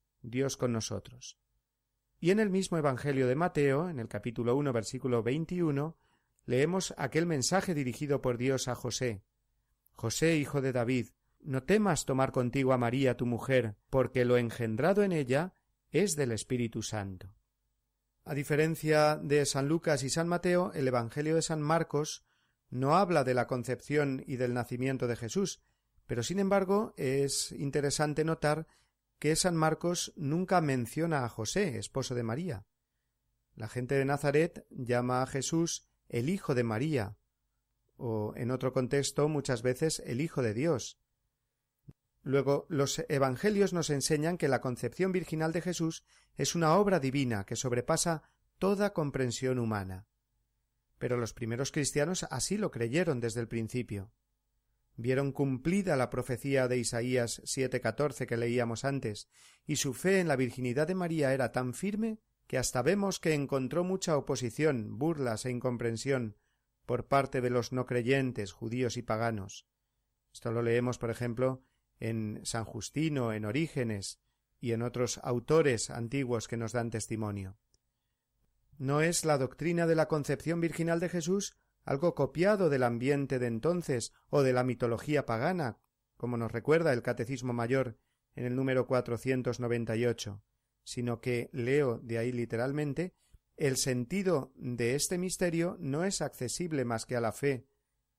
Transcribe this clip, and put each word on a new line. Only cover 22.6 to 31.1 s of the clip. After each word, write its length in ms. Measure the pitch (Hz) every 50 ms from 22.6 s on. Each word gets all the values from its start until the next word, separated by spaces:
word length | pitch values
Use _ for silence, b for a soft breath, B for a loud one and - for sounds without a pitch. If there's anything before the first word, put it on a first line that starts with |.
| _ -
no 280 | 127 123 135 139 160
habla 260 | 185 202 175 170 151 131
de 120 | 127 123
la 120 | 123 117
concepción 800 | - 135 123 117 - 123 - - - 143 151 147 143 131 135 -
y 100 | - 135
del 180 | 120 127 123 120
nacimiento 520 | 123 117 - 127 120 131 135 135 123 127
de 80 | 120 117
Jesús, 480 | - 120 107 - 190 196 - - - _ _ _ _ _ _ _ _ _ -
pero 160 | 117 120 110
sin 160 | - 175 202
embargo 540 | 196 190 202 196 190 180 196 208 226 - -
es 560 | - 151 131 135 139 139 135 - - - - -
interesante 720 | - 151 143 - 147 139 143 - - 151 151 143 156 156
notar 420 | 160 160 - - 147 151 156 165 b b b b b b b _ _ _ -
que 160 | - 147 160
San 220 | 160 - 180 170
Marcos 560 | 160 160 156 156 - - 175 175 - - - -
nunca 460 | - 151 135 151 175 185 - 190 175
menciona 640 | 160 143 135 127 120 - - 151 165 170